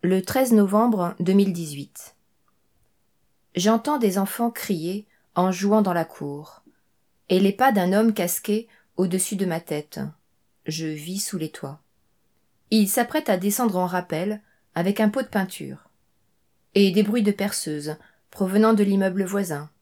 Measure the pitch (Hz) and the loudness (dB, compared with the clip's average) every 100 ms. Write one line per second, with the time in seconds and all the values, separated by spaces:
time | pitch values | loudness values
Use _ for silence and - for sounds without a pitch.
0 | 175 185 185 262 262 220 202 202 240 214 | 2 0 0 0 4 4 4 4 2 2
1 | 175 - 180 196 196 175 160 143 139 - | -2 -2 2 4 4 0 -8 -10 -12 -16
2 | - _ _ _ _ _ _ _ _ _ | -20 _ _ _ _ _ _ _ _ _
3 | _ _ _ _ _ - 185 226 226 302 | _ _ _ _ _ -2 2 2 2 0
4 | 226 190 196 - 233 226 - 180 165 196 | 0 0 -2 -2 -4 -4 -4 -4 -2 -6
5 | 214 _ _ - 185 180 196 214 196 175 | -10 _ _ 0 0 0 2 2 2 0
6 | 160 - 143 143 156 - _ _ _ _ | -4 -6 -10 -10 -14 -20 _ _ _ _
7 | _ _ _ 185 196 196 269 208 180 196 | _ _ _ 2 2 4 2 4 2 4
8 | 226 208 175 - - 214 226 _ _ - | 2 2 -2 -4 -2 -4 -4 _ _ -2
9 | 143 185 - 202 185 165 - 151 147 - | -2 0 -2 -2 -2 -4 -4 -8 -6 -10
10 | 143 156 _ _ _ _ - 160 160 156 | -10 -12 _ _ _ _ -10 -8 -6 -8
11 | 151 196 - 185 156 - 139 147 _ _ | -8 -8 -6 -6 -8 -10 -14 -14 _ _
12 | _ _ _ _ _ _ _ 220 202 254 | _ _ _ _ _ _ _ 2 2 2
13 | 240 311 302 190 196 202 240 185 180 180 | 0 -2 -2 -2 0 -2 -2 0 -2 -2
14 | 175 156 190 208 _ _ _ - 175 202 | -4 -6 -4 -8 _ _ _ -4 -2 2
15 | 214 220 262 214 190 - 139 139 _ _ | 0 0 -4 -4 -4 -8 -14 -14 _ _
16 | _ _ _ _ _ _ _ - 202 185 | _ _ _ _ _ _ _ 4 4 4
17 | 202 233 208 202 196 - - 151 147 151 | 2 2 0 0 -4 -4 -6 -6 -6 -10
18 | _ _ _ - 190 196 220 220 202 196 | _ _ _ -6 0 4 4 4 4 2
19 | 190 185 190 202 185 147 151 _ | 0 0 -2 -2 -4 -6 -10 _